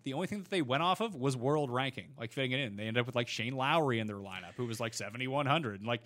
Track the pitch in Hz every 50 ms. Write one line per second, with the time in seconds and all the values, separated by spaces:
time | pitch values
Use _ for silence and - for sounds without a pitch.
0 | - 139 131 151 - - 208 208 185 - 196 185 147 117 131 143 165 180 185 -
1 | 220 233 185 127 127 139 131 123 117 139 151 151 147 123 120 127 135 135 - -
2 | 90 - 127 - 117 113 - 139 135 127 127 139 143 107 101 101 107 110 110 123
3 | 120 123 120 120 120 - - - 110 123 135 131 131 143 160 170 151 135 120 113
4 | 110 107 101 101 98 98 92 92 90 87 - - 123 113 113 107 117 113 - -
5 | 101 101 107 123 127 131 131 147 143 131 143 165 151 110 101 95 104 117 120 117
6 | -